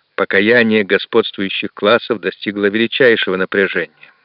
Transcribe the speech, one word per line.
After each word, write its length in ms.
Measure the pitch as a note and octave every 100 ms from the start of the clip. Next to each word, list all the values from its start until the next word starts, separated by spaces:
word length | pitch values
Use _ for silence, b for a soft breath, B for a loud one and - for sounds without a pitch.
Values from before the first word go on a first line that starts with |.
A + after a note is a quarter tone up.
| _
покаяние 720 | - G2 G2 G#2 B2 A2+ A2
господствующих 920 | F#2+ G2 - A2+ G#2+ - G2 - G2+
классов 460 | - G2+ A#2 - A2
достигло 460 | F2+ - A2 G2+ G2+
величайшего 680 | G#2+ A2+ - B2+ A2 -
напряжения. 760 | F#2 F#2 G2+ F#2+ F#2 E2 _ - _